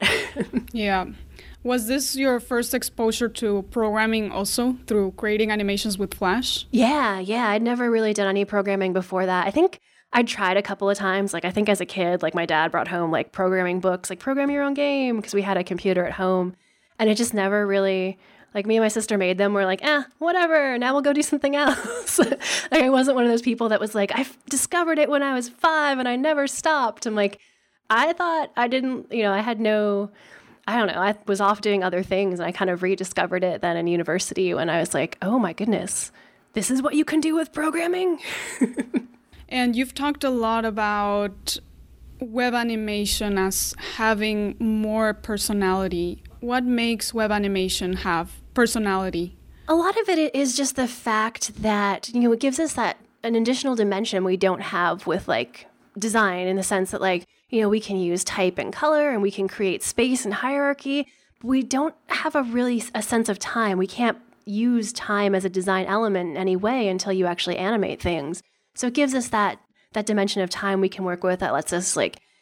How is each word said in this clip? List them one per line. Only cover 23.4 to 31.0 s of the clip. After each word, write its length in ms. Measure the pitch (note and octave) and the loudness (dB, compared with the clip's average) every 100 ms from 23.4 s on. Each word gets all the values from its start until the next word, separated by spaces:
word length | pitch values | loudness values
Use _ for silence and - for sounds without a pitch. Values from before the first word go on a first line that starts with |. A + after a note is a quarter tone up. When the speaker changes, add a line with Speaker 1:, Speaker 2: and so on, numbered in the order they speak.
Speaker 1:
people 260 | A#3+ A3+ A#3 | 2 0 2
that 100 | G#3 | 2
was 140 | G#3 | 0
like, 180 | G#3+ G3+ | 0 0
"I've 220 | - C4+ - - | 0 -2 -6 -6
discovered 520 | C#4 - F4 E4 D#4 | -2 0 0 2 4
it 100 | D4+ | 4
when 140 | C#4+ | 2
I 120 | C#4+ | 2
was 140 | B3+ A#3+ | 0 -4
five 500 | - E4 D#4 D4 C4 | 0 2 4 2 2
and 80 | B3 | 0
I 80 | B3 | 0
never 300 | D4 D4+ C#4 | 2 2 0
stopped." 600 | - D#4+ D4+ A#3+ - A#3+ | 0 0 2 0 -2 -4
I'm 80 | |
like, 240 | G#3+ G3+ - _ _ _ _ _ | 0 0 -2 _ _ _ _ _
I 220 | A3 D4+ | 2 2
thought 380 | E4+ F4 D#4+ C4 - | 2 0 0 -2 -2
I 120 | A#3+ | 0
didn't, 440 | C4 C4 B3+ - | 0 -2 -4 -4
you 100 | A#3+ | 0
know, 100 | G#3 | 2
I 80 | G3 | 2
had 200 | A3 A3 | 0 0
no, 500 | A3 G#3+ G#3 G3+ G3+ - - - - - - | 2 2 2 0 -4 -10 -20 -20 -20 -12 -2
I 100 | A#3 | 0
don't 100 | G#3 | 0
know, 120 | F3 | 0